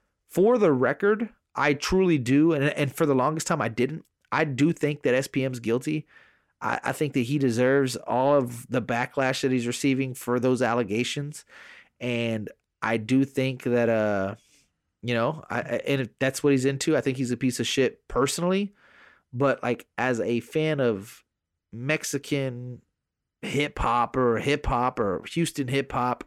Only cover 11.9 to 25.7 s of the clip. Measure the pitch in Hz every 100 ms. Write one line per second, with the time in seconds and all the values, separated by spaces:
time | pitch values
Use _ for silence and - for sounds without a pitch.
11.9 | _ 123 120 117 110 104 - _ _ 113
12.9 | 117 107 131 135 - 131 127 123 120 117
13.9 | 110 107 101 95 104 _ _ _ _ _
14.9 | _ 117 117 120 156 - 117 - 120 -
15.9 | 139 117 - 135 - 147 139 131 139 -
16.9 | 147 135 127 123 123 127 123 117 - 123
17.9 | - - 131 135 - 180 190 202 - _
18.9 | _ - _ _ 123 135 123 123 117 -
19.9 | - 123 117 98 120 - 156 156 147 123
20.9 | 101 107 - _ _ _ _ _ 113 131
21.9 | 156 - 143 - 143 131 123 123 120 _
22.9 | _ _ _ _ _ 202 135 147 - 123
23.9 | 120 117 131 123 113 135 143 - 123 127
24.9 | 131 101 87 - 165 165 - 127